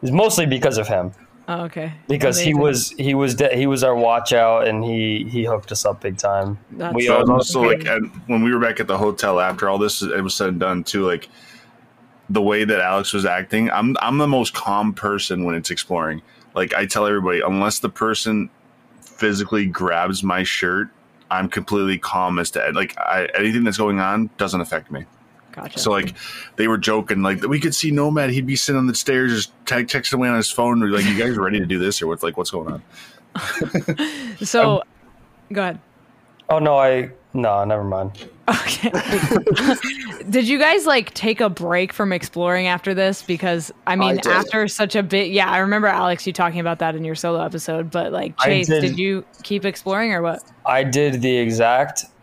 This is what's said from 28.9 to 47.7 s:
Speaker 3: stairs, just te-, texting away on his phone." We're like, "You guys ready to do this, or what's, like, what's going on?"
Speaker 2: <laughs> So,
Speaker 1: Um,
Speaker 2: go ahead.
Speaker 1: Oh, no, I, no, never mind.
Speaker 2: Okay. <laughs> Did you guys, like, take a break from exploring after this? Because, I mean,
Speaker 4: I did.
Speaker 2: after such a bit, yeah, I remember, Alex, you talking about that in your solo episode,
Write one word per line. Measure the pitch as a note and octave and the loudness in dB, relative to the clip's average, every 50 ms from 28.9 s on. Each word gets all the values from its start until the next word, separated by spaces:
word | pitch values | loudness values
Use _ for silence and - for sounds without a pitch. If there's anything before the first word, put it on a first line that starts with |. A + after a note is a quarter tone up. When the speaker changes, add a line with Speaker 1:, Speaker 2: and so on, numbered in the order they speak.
| A#2 | 0
Speaker 3:
stairs, | - - - C3+ C3 C3 B2+ A#2 | -2 -2 0 2 2 2 2 0
just | A2 G2+ - _ _ - | 0 -2 -6 _ _ -6
te-, | - B2+ B2 B2 | -4 -2 -2 -2
texting | A#2+ - C#3 B2 - - | -2 -2 -2 -2 -2 -2
away | B2+ B2+ B2 | 0 0 2
on | A#2+ A#2 | 2 0
his | A2 - | 0 -2
phone." | - - A#2+ A#2+ A#2+ A#2 | 0 0 0 2 2 2
We're | A2+ G2+ | 2 2
like, | G2+ G#2 G2 | 2 2 2
"You | G2+ G#2 G2 | 2 2 0
guys | A2+ B2 B2 A2 | 0 0 0 0
ready | F#2+ F#2 G#2 G#2 | 0 0 0 0
to | F#2+ | 0
do | E2+ F#2+ F2+ | 0 0 0
this, | F2 G2 G2+ - | 0 0 -2 -2
or | E2+ D#2+ | -2 -4
what's, | E2+ E2 - | -4 -2 -4
like, | E2 D#2+ - | -4 -4 -4
what's | F2+ - | -6 -4
going | - F2+ D#2+ D#2+ D#2 - - _ - - - - - - _ _ _ | -6 -8 -8 -8 -10 -12 -12 _ -20 -20 -20 -20 -20 -20 _ _ _
on?" | - - - - - - - - F3 - - D#3+ D3+ D4 D#4 D4+ C#4+ C4+ A#3+ G#3+ - | -10 -8 -8 -6 -6 -6 -2 -2 -4 -2 -2 -4 -4 -4 -6 -6 -10 -12 -12 -10 -8
Speaker 2:
<laughs> | G#3+ | -8
So, | G3 - A#3+ A3 A3 G#3 F#3+ | -2 2 4 4 4 2 0
Speaker 1:
Um, | - _ _ - - - - _ - _ _ _ _ _ | -2 _ _ -20 -20 -20 -20 _ -20 _ _ _ _ _
Speaker 2:
go | G#3 G3 | -6 -4
ahead. | G3 F3+ E3+ - - _ _ _ _ _ _ _ _ _ _ _ - - | -4 -4 -6 -8 -14 _ _ _ _ _ _ _ _ _ _ _ -2 0
Speaker 1:
Oh, | D#3 D#3 | 2 2
no, | D3+ D3+ D3 C#3 | 4 4 4 6
I, | C3+ C3+ C3 B2+ B2+ B2+ B2+ - _ _ _ | 6 6 4 2 0 -4 -8 -18 _ _ _
no, | C3 A#2+ A2 G2+ G2+ G2+ | 0 0 2 2 2 2
never | G#2 G#2+ G#2+ G2+ | 2 0 0 0
mind. | G2 F#2+ F#2 G2 G2 G2+ - - - - - - - | -2 -2 -4 -4 -6 -8 -12 -18 -20 -20 -6 -2 0
Speaker 2:
Okay. | A3+ - - - - - - A#3 | 0 0 0 -4 -6 -2 -2 -2
<laughs> | - F3 D3 - G3+ G3 D#3 C#3+ B3 G#3 A#3 A#3 G3 - A#3+ D4 F4+ - - B3+ C4+ C4+ C4 A#3 F#3+ - - F#3+ | -2 -2 -2 0 -2 0 0 2 2 2 2 2 0 2 2 2 0 0 -2 -8 -8 -8 -10 -12 -12 -12 -8 0
Did | G3+ B3+ A#3+ A3 | 2 2 2 4
you | C#4 C#4+ | 2 4
guys, | D4 D#4 E4 G4+ D#4 | 4 4 4 4 4
like, | D#4 D4 B3+ G#3+ - - | 4 2 2 2 -2 -8
take | - - A3 A3+ - | -4 -2 -2 0 2
a | A#3+ G#3 | 0 0
break | F3 - E3+ E3+ E3+ F3+ F#3 F#3+ | 0 -2 -4 0 2 0 0 0
from | - - G#3+ G3 F#3 | -2 -2 -2 0 0
exploring | F3 - - - E3+ F3 F3+ F3+ F#3 F#3 F#3 | -2 -4 -6 -6 -2 0 2 2 2 2 0
after | F3+ F3+ - G3 F#3+ | 0 0 0 -2 0
this? | F3+ F#3+ F#3+ G3 - | 2 2 0 0 -2
Because, | - - F3+ D#3+ - F#3 F3 E3+ D#3+ - - _ _ | -4 -4 -4 -2 0 -2 -2 -2 -4 -6 -12 _ _
I | - F#3 F#3+ | 0 2 2
mean, | F#3+ F#3+ F#3 F#3 | 2 2 2 0
Speaker 4:
I | |
did. | - D#3+ | 2 2
Speaker 2:
after | F3+ F3+ G3+ - - A3 G#3+ G3 | 2 2 2 0 0 0 0 0
such | - - G#3+ G3 - | 0 -2 -2 0 0
a | G#3+ G3+ | -2 -2
bit, | E3+ G3 G3 G3+ E3+ | 0 0 0 0 2
yeah, | F#3+ G3 F#3+ F#3 | 2 2 2 4
I | F3+ F#3 | 2 2
remember, | F#3+ G3 G3+ G#3+ G#3+ G#3 | 2 2 2 2 2 2
Alex, | F#3+ F3+ F#3 F3+ F3 E3+ - | 2 2 2 0 0 0 -4
you | F#3+ | -6
talking | F3 - F#3 E3+ E3 F3 | -2 0 0 0 0 -2
about | E3+ E3+ E3 E3 | -2 -4 -2 -2
that | E3 E3 D#3+ | -2 -4 -2
in | D#3+ D#3+ | -4 -4
your | D#3+ D#3+ | -6 -6
solo | D#3 - E3+ E3+ E3 E3 | -4 -2 -2 -2 -2 -2
episode, | E3 F3 E3 - - | -4 -6 -8 -6 -4